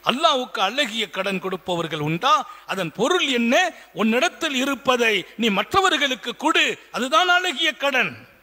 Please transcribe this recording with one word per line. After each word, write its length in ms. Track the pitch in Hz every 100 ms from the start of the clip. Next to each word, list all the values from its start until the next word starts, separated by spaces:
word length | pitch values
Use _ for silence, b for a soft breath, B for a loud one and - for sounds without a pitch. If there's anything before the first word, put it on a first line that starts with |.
| -
அல்லாஹ்வுக்கு 540 | 240 330 277 247 226
அழகிய 500 | 196 254 269 226 202
கடன் 300 | 190 190 190
கொடுப்பவர்கள் 600 | 185 185 - 175 165 160
உண்டா? 500 | 151 165 254 294 - B -
அதன் 260 | 185 170
பொருள் 360 | - 262 359 302
என்ன? 460 | 247 233 294 359 B B
உன்னிடத்தில் 600 | 165 220 233 349 - 320 262
இருப்பதை 720 | 277 269 - 247 233 202 - -
நீ 120 | 226
மற்றவர்களுக்கு 880 | 196 214 392 381 302 277 254 240 -
கொடு, 440 | 285 339 294 - -
அதுதான் 380 | 185 254 311 359
அழகிய 440 | 359 359 277 320
கடன். 540 | - 277 262 190 113 - -